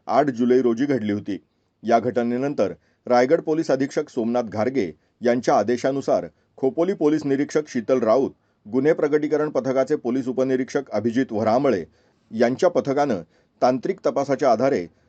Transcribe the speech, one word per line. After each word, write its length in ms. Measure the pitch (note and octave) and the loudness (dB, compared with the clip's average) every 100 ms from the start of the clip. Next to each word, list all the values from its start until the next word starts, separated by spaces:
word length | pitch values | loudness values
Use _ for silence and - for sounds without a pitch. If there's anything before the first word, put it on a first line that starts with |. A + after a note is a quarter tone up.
| - | -2
आठ 220 | A#2 D3 | 2 2
जुलै 320 | A#2 B2 B2+ | 2 2 4
रोजी 240 | B2 A2+ C#3+ | 4 0 0
घडली 260 | C3 G#2 | -2 -2
होती. 260 | G#2 G2 F#2 _ _ _ _ | -4 -4 -10 _ _ _ _
या 160 | G#2+ A#2 | 0 2
घटनेनंतर 760 | B2 A#2 A#2+ B2 C#3+ B2+ G2 E2+ _ _ - | 2 -2 -2 -2 -4 -2 -2 -2 _ _ 0
रायगड 340 | B2 B2+ E3 | 2 4 2
पोलीस 300 | D#3+ D#3 D#3+ | 0 -2 0
अधीक्षक 380 | C3+ C#3+ - D3+ | 0 0 -4 -4
सोमनाथ 340 | C3 A2+ B2 | -4 -2 -2
घारगे 480 | A2+ G#2+ A2+ C3+ F2+ - _ _ | -4 -2 -2 0 -4 -6 _ _
यांच्या 340 | A#2 B2 B2+ C3+ | -2 0 2 2
आदेशानुसार 680 | G#2 B2 C3+ C#3 - A2+ E2 _ _ - | 2 0 -2 -2 -2 -2 -2 _ _ -4
खोपोली 360 | C3 C3+ F3+ | -4 0 -2
पोलीस 320 | G3+ D3 D3+ C#3+ | 0 0 0 0
निरीक्षक 420 | C3+ D3 D#3 D3+ | -2 0 -2 -4
शीतल 320 | B2 G#2+ C3 | -6 0 0
राऊत, 320 | A2 A#2 A#2+ - _ _ G#2 | 4 2 2 -6 _ _ -6
गुन्हे 280 | A#2+ D3 | -2 2
प्रगटीकरण 560 | E3+ D3+ D3+ D3 D3 D3+ | 2 2 0 0 -2 0
पथकाचे 460 | C#3+ B2+ C3 C3 D3 | -2 -2 0 0 -2
पोलीस 320 | B2 B2+ B2+ | -2 -4 -4
उपनिरीक्षक 600 | B2+ C3 C3 B2+ C#3+ C3+ | -2 0 0 -2 -4 -4
अभिजित 400 | G#2+ A2+ A2+ B2+ | -4 -2 0 -2
वरामळे 520 | G#2+ G#2+ A#2+ C#3+ G2+ D#2 _ _ _ _ | 0 0 2 2 0 -4 _ _ _ _
यांच्या 380 | A2 A#2+ B2+ F3+ | 0 0 4 2
पथकानं 520 | D3 C3 C3+ D3 G2 D#2+ _ _ - | 2 -2 0 0 -2 -6 _ _ 0
तांत्रिक 380 | B2+ B2+ E3 F#3 D3+ | 0 0 -4 -4 -2
तपासाच्या 460 | C3 C#3 C3 D3 | -2 -2 0 2
आधारे 340 | A2 C3+ A#2+ E2+ _ | 2 2 0 -4 _